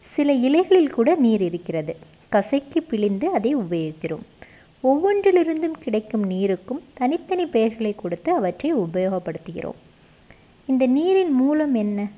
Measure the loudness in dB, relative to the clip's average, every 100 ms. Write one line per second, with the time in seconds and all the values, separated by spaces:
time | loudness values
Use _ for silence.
0 | -8 -2 2 2 4 2 4 4 4 2
1 | 2 4 4 2 0 -4 -6 -6 -6 -10
2 | -16 -20 _ -2 0 -2 0 -4 -2 -2
3 | -2 0 -2 0 0 -2 -2 -4 -4 -8
4 | -8 -10 -12 _ -20 -20 _ _ 0 2
5 | 2 4 4 4 2 0 -4 -6 -4 -4
6 | -2 -4 -2 -2 -2 -2 -4 -10 -10 -4
7 | -2 -2 -4 -4 0 0 0 0 -6 -4
8 | -6 -6 -2 0 0 -2 -2 -2 -2 -2
9 | -2 -2 -6 -10 -12 -12 -12 -14 _ _
10 | _ _ _ -20 _ _ -4 0 2 2
11 | 2 2 2 2 2 2 0 0 -2 -4
12 | -6